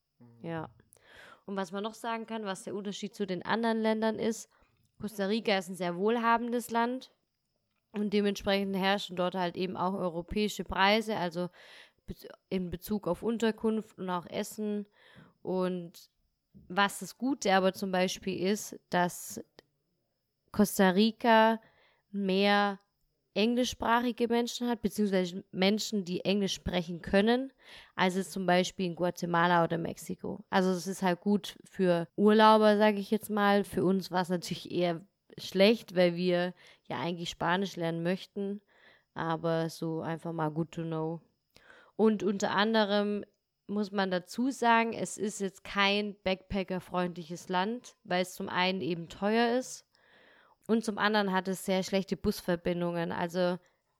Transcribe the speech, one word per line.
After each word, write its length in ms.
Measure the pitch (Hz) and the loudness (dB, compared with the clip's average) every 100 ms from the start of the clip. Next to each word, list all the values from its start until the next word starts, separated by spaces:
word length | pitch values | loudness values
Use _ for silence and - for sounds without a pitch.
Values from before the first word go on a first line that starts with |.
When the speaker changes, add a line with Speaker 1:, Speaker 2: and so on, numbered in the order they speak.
| _ _ | _ _
Speaker 1:
Mhm. 260 | 120 117 165 | -20 -14 -10
Speaker 2:
Ja. 240 | 165 143 - _ _ _ - - - | -8 -10 -16 _ _ _ -20 -20 -20
Und 120 | - 196 | -10 -8
was 160 | 190 | -6
man 100 | 196 | -6
noch 120 | 214 | -8
sagen 320 | 214 233 226 226 | -8 -8 -8 -8
kann, 180 | 226 | -8
was 180 | 208 185 | -6 -8
der 140 | - 196 | -8 -8
Unterschied 400 | 208 190 202 - | -8 -8 -10 -6
zu 100 | 196 | -4
den 180 | 180 | -4
anderen 360 | - 214 226 226 | -2 0 2 2
Ländern 400 | 220 220 220 220 | 0 2 0 0
ist, 280 | 220 220 - _ _ _ _ _ | -2 -4 -10 _ _ _ _ _
Costa 260 | 208 - 190 | -10 -4 -2
Rica 320 | 226 220 196 | 0 0 0
ist 120 | 175 | -2
ein 40 | |
sehr 220 | 180 175 175 | -4 -4 0
wohlhabendes 760 | 208 233 226 233 240 240 226 | 0 2 2 2 0 -4 -2
Land 400 | 226 233 254 - _ _ _ _ _ _ _ _ | 0 0 -2 -10 _ _ _ _ _ _ _ _
und 200 | 208 208 | -4 0
dementsprechend 640 | 208 202 196 208 196 196 196 | 2 0 -2 0 0 0 0
herrschen 400 | 196 202 - 180 | 0 0 -2 -2
dort 180 | 180 | -2
halt 220 | 190 175 - | 0 -4 -2
eben 200 | 185 - | -6 -2
auch 180 | 180 | -2
europäische 680 | 196 180 160 170 214 208 - | -2 -4 -4 -6 -2 -2 -2
Preise, 540 | 180 185 196 214 214 208 | -6 2 4 4 0 -4
also 320 | 175 165 180 - - - - _ - | -4 -4 -6 -10 -20 -20 -20 _ -16
bez-, 220 | 180 - - _ | -16 -16 -20 _
in 220 | 185 175 | -4 -4
Bezug 380 | 175 - 208 - | -8 -6 -4 -2
auf 160 | 175 | -2
Unterkunft 760 | 214 226 226 220 220 220 214 - | -2 0 0 0 -2 -2 -6 -10
und 100 | 185 | -6
auch 180 | 180 151 | -6 -6
Essen. 600 | - - - 214 208 202 _ - - - _ | -8 -6 -6 -4 -4 -6 _ -20 -20 -20 _
Und 680 | - 185 180 180 170 - - _ _ _ _ - - | -6 -2 -2 -4 -8 -16 -20 _ _ _ _ -20 -6
was 320 | 185 202 - | 0 0 0
das 180 | 180 - | -12 -6
Gute 360 | 254 277 208 | -4 -2 2
aber 180 | 190 185 | 4 4
zum 180 | 185 196 | 0 -2
Beispiel 500 | 185 185 - 190 - | 0 0 -2 -6 -2
ist, 380 | 185 208 - - _ | -2 -2 -4 -16 _
dass 500 | 180 175 - - - - - _ _ _ _ _ _ _ _ _ | 0 0 -2 -12 -14 -16 -20 _ _ _ _ _ _ _ _ _
Costa 380 | - 202 - 190 | 2 2 6 4
Rica 720 | 180 226 - 240 220 220 220 - _ _ _ _ | 6 2 2 4 6 6 2 -6 _ _ _ _
mehr 680 | 202 196 190 202 202 202 196 _ _ _ _ _ | -4 0 2 4 4 2 -2 _ _ _ _ _
englischsprachige 920 | 202 220 240 240 - 226 233 240 226 233 | 0 0 2 -2 -2 0 2 0 -2 0
Menschen 420 | 233 240 - 240 | 2 0 -4 -4
hat, 140 | 233 | -2
beziehungsweise 640 | 208 - 208 190 180 185 - | -2 0 2 2 0 -6 -10
Menschen, 520 | 170 190 214 - 214 | 0 2 2 -2 -4
die 200 | 175 180 | -4 -2
Englisch 300 | - 202 190 | 0 0 0
sprechen 480 | - 175 180 165 170 | -2 -2 -2 -4 -8
können, 500 | - 196 220 247 269 _ - - - | 0 2 4 2 0 _ -20 -20 -14
als 220 | - 185 180 | 0 0 0
es 140 | 185 | -4
zum 160 | 196 180 | -2 2
Beispiel 400 | 180 180 - 180 | 4 2 -2 -4
in 100 | 160 | -2
Guatemala 640 | 175 - 175 170 175 175 | -2 -2 0 2 4 4
oder 160 | 165 165 | 4 0
Mexiko. 640 | 165 - - 180 - - - | -4 -8 -10 -8 -8 -10 0
Also 200 | 190 185 | 2 2
es 160 | 180 175 | 0 -4
ist 160 | 185 | -2
halt 180 | 190 175 | 0 0
gut 360 | 202 202 - - | 2 0 -2 -16
für 440 | - - 185 170 170 - | -14 0 2 2 0 2
Urlauber, 600 | 208 214 220 220 214 208 | 4 8 8 8 6 6
sag 180 | 214 202 | 4 2
ich 140 | 196 | -2
jetzt 200 | 214 - | -2 -2
mal. 320 | 208 202 202 | 2 4 4
Für 220 | 196 - | 2 0
uns 260 | 175 196 175 | 2 0 0
war's 200 | 175 175 | -2 0
natürlich 400 | 180 - 170 - | -4 -4 -8 -6
eher 280 | 175 175 165 - _ _ - | -2 0 -2 -10 _ _ -16
schlecht, 580 | - 185 196 233 - | -6 6 6 6 0
weil 220 | 175 180 170 | 4 4 4
wir 380 | 180 175 180 - - - _ | 2 2 0 -6 -20 -20 _
ja 100 | 123 | -6
eigentlich 320 | 156 175 170 | -4 -4 -8
Spanisch 460 | - 160 180 196 - | -2 0 0 -2 -4
lernen 260 | 165 165 | -4 -2
möchten. 580 | 170 190 - - 196 202 - _ _ _ _ | -2 -4 -6 -8 -6 -8 -12 _ _ _ _
Aber 540 | - 165 160 165 165 165 | -8 -4 -2 -2 -2 -2
so 300 | - 165 160 | -4 -6 -6
einfach 320 | 160 160 170 | -6 -8 -6
mal 180 | 165 156 | -4 -2
good 220 | 151 165 | -2 -4
to 100 | - | -6
know. 380 | 165 160 160 165 - _ _ _ - - - | -6 -4 -4 -8 -14 _ _ _ -20 -20 -16
Und 280 | - 220 208 | 2 2 4
unter 280 | 190 196 208 | 0 -2 0
anderem 720 | 190 214 220 202 208 208 208 - _ _ _ - | 0 2 2 2 2 0 -4 -8 _ _ _ -8
muss 240 | 202 202 | -6 -4
man 180 | 202 190 | -2 0
dazu 400 | 180 180 - 254 | -2 -4 -2 -2
sagen, 420 | 254 233 226 226 | 0 4 4 2
es 260 | 226 185 - | -2 -6 -4
ist 220 | 214 - | -6 -4
jetzt 220 | 190 - | -6 -6
kein 540 | - 202 196 202 214 196 | -6 2 2 2 -2 -4
Backpacker-freundliches 1200 | 185 190 - 196 185 185 - 180 180 175 156 175 - | -4 -4 -4 -4 -2 -6 -4 -2 -2 -4 -12 -12 -4
Land, 480 | 180 196 240 - _ | -2 0 -4 -10 _
weil 200 | - 180 | -2 -2
es 120 | 180 | -2
zum 140 | - 190 | -6 -4
einen 320 | - 185 190 | 0 0 0
eben 280 | 147 170 165 | -2 -4 -8
teuer 500 | - 202 226 233 247 | -4 0 2 2 0
ist 260 | 254 - _ _ _ - - _ _ _ - | -2 -12 _ _ _ -20 -20 _ _ _ 0
und 160 | 226 | 0
zum 140 | 220 202 | 0 0
anderen 340 | 208 214 196 | 2 2 2
hat 160 | 185 185 | 0 -2
es 160 | 185 | -4
sehr 180 | - 185 | 0 0
schlechte 340 | 180 196 185 190 | 2 -2 -2 -2
Busverbindungen. 920 | 208 - - 175 180 175 175 170 170 | -2 -2 -2 -2 -2 -2 -2 -2 -4
Also 480 | - 175 175 175 180 - _ _ | -4 -4 0 0 0 -8 _ _